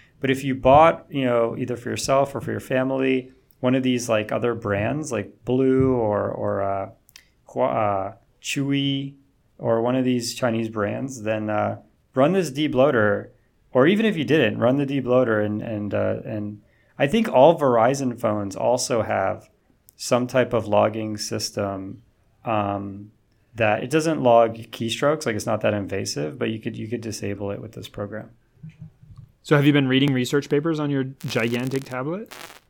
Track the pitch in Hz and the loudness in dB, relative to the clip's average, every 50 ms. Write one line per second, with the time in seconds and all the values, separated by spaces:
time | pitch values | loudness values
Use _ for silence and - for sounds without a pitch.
0 | - _ _ - - 131 131 135 143 135 127 110 117 127 139 151 156 165 170 - | -20 _ _ -6 -2 0 0 0 0 -4 -4 2 4 8 8 10 8 8 6 2
1 | - - - 139 131 123 120 117 117 117 - - 127 120 123 117 - 110 110 110 | -6 -10 -6 -2 0 2 2 2 2 0 -2 -4 -6 -6 -6 -6 -6 -6 -6 -4
2 | - - 135 135 139 139 - 117 - 113 110 107 - - 135 127 131 135 135 131 | 0 2 2 2 2 0 -2 -8 -6 -6 -6 -6 -4 -2 -2 0 0 0 -2 0
3 | 135 131 131 131 131 - - _ _ _ _ - - 127 127 135 127 127 123 120 | 0 0 0 0 -2 -6 -18 _ _ _ _ -2 0 2 2 2 2 2 0 0
4 | 117 120 113 107 107 - 127 117 113 120 117 101 - 104 101 98 104 117 135 151 | 0 0 0 0 0 -2 -4 -2 -2 -2 -2 -2 -2 -2 -2 0 0 -2 -4 -4
5 | 156 139 120 107 98 - - _ - - 123 127 135 131 131 131 131 131 131 120 | -6 -6 -6 -6 -6 -8 -14 _ -4 -2 0 2 4 4 4 4 4 2 2 0
6 | 113 107 104 101 98 104 - - 107 104 101 101 98 98 98 98 98 101 - _ | 0 0 0 0 -2 -2 -4 -4 -4 -4 -2 -2 -2 -2 -2 -4 -6 -8 -12 _
7 | _ _ - - _ _ _ _ _ - - 123 127 131 127 123 107 104 101 95 | _ _ -20 -20 _ _ _ _ _ -10 -4 -2 -2 0 0 0 0 0 0 -2
8 | 95 101 - - _ _ _ _ - - - 147 139 139 139 139 139 139 139 135 | -4 -6 -10 -14 _ _ _ _ -8 -6 -4 -4 -2 0 0 0 0 0 -2 -4
9 | 139 139 139 _ _ _ _ _ _ _ _ - - 120 113 113 113 123 127 131 | -6 -8 -12 _ _ _ _ _ _ _ _ -6 -2 0 0 2 2 2 0 2
10 | 127 127 127 120 110 110 - - 131 120 113 113 113 110 110 110 101 104 113 120 | 2 2 0 0 -2 -4 -6 -2 -2 -2 0 -2 -4 -4 -4 -4 -4 -4 -4 -6
11 | 127 139 131 120 104 107 110 107 107 107 107 104 104 107 107 - - _ _ _ | -8 -8 -10 -8 -4 -4 -4 -2 -2 -2 -2 0 0 -2 -4 -6 -12 _ _ _
12 | _ _ - 127 135 156 185 190 175 147 127 143 156 143 - 127 131 151 131 117 | _ _ 0 2 2 4 4 0 0 -2 -2 -4 -2 0 2 4 4 4 4 4
13 | 104 104 101 104 110 - _ _ _ _ _ _ _ _ - 127 135 165 208 202 | 2 2 2 -2 -4 -10 _ _ _ _ _ _ _ _ 2 4 4 4 4 2
14 | 226 220 - 165 135 - 147 160 123 107 107 113 113 120 131 143 143 135 143 139 | 2 0 0 -2 0 2 4 4 4 2 2 2 2 2 2 2 0 -2 -2 -4
15 | 113 120 123 127 127 117 110 107 104 104 104 107 - - 110 104 104 101 107 104 | 0 2 4 4 4 4 2 0 0 0 -2 -4 -6 -6 -6 -6 -6 -4 -2 -2
16 | 101 101 104 110 - - 117 107 104 104 107 - _ _ _ _ _ _ _ - | -2 -2 -2 -4 -6 -8 -8 -8 -8 -8 -10 -14 _ _ _ _ _ _ _ -2
17 | 139 147 180 233 220 - 156 127 135 165 170 156 147 131 120 113 113 123 139 135 | -2 0 2 0 0 2 6 6 8 8 6 4 2 2 4 4 4 4 2 0
18 | 135 127 117 110 - 113 107 104 101 98 92 - - 120 120 127 - - 127 113 | -2 -4 -4 -2 -2 -2 0 0 -4 -6 -6 -2 0 0 0 0 0 -2 -2 -2
19 | 101 - 110 101 95 98 101 104 - _ _ _ _ _ _ _ _ - _ - | 0 0 -2 0 0 -2 -4 -6 -10 _ _ _ _ _ _ _ _ -20 _ -10
20 | - - 127 120 127 123 - 131 120 113 120 113 98 104 104 104 107 107 107 113 | -2 0 0 0 0 0 2 0 2 2 0 -2 0 2 2 4 4 2 0 -4
21 | 110 110 107 107 - - 117 107 - - - 107 101 98 98 95 95 98 113 113 | -6 -6 -8 -8 -8 -6 -6 -6 -6 -6 -6 -6 -4 -4 -6 -8 -10 -12 -16 -18
22 | _ _ _ _ _ _ _ _ - 120 110 107 101 101 101 101 98 101 98 101 | _ _ _ _ _ _ _ _ -6 -4 -2 -2 -2 -2 -4 -6 -6 -10 -12 -14
23 | 107 110 _ _ _ _ _ _ _ _ - 107 113 107 104 - - 123 139 160 | -16 -18 _ _ _ _ _ _ _ _ -4 0 2 2 2 0 -2 0 0 0
24 | 151 165 156 - 131 123 117 117 117 110 110 113 113 - - - 117 113 110 - | 2 2 0 2 4 6 8 8 8 6 2 -6 -14 -14 -8 -6 -4 -4 -2 0
25 | 147 143 160 151 - 120 110 104 - 123 107 104 - 117 104 104 98 90 98 98 | 0 0 0 0 -2 -4 -4 -2 -2 -2 -2 0 0 0 0 0 -4 -4 -4 -6
26 | 104 107 - 143 147 151 139 123 120 113 110 107 - 120 107 117 110 107 120 117 | -6 -6 -6 -6 -6 -6 -6 -6 -4 -4 -4 -6 -8 -8 -8 -8 -8 -8 -8 -8
27 | 113 110 104 - 107 101 101 98 104 101 101 - - 107 - 117 107 - - 110 | -6 -8 -10 -8 -6 -6 -6 -6 -6 -8 -8 -8 -12 -14 -14 -16 -16 -14 -10 -10
28 | 104 98 107 107 - - - _ _ _ _ - - - - - - - _ _ | -10 -10 -10 -14 -14 -16 -20 _ _ _ _ -20 -20 -20 -20 -20 -20 -20 _ _
29 | - - - - - _ _ _ - - 156 143 139 147 143 147 135 127 131 131 | -20 -20 -20 -20 -20 _ _ _ -2 2 2 4 6 6 4 4 4 4 2 2
30 | 139 143 135 127 123 - 147 143 143 143 143 143 151 165 160 151 151 143 143 135 | 2 2 0 0 -2 0 -2 -2 0 0 -2 0 0 -2 -2 -2 -2 -2 -2 -2
31 | 131 131 139 - - - - 120 110 120 120 120 127 131 131 135 135 - 127 127 | -2 -4 -8 -10 -10 -4 -4 -2 -2 -2 -2 -2 -4 -4 -4 -6 -8 -8 -8 -8
32 | 131 151 175 202 233 - - - - - - - _ _ | -6 -6 -8 -8 -10 -14 -16 -18 -18 -20 -20 -20 _ _